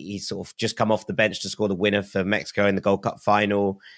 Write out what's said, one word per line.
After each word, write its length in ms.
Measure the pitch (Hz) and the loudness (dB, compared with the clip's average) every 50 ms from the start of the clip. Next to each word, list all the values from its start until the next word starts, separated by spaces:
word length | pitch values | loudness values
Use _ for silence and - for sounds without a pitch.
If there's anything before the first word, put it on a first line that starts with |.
| 69 92 | -8 -8
he's 160 | 101 95 - - | -8 -8 -6 -8
sort 180 | 104 95 92 | -8 -8 -10
of 80 | - - | -10 -8
just 220 | - 113 107 - | -4 -4 -4 0
come 140 | - 117 107 110 | 0 2 2 2
off 140 | 104 - | 0 0
the 60 | - 95 | -4 0
bench 280 | - 110 107 95 - | 0 0 0 0 -4
to 80 | - 95 | -8 -8
score 180 | - - 107 | -4 -2 -2
the 80 | 101 98 | -2 0
winner 260 | 87 101 104 101 101 95 | 2 2 2 2 2 -2
for 200 | - - 98 92 | -2 -2 -2 0
Mexico 440 | 98 107 92 - - - - 101 | 0 0 -2 -2 -4 -2 2 2
in 80 | 101 98 | 2 2
the 60 | 98 | 2
Gold 220 | - 104 98 95 - | 2 2 0 2 0
Cup 160 | 117 - - | -4 -6 -2
final. 640 | - 107 104 104 107 101 104 101 101 98 95 98 - - - | 0 2 4 4 4 2 2 2 2 0 -2 -4 -10 -20 -20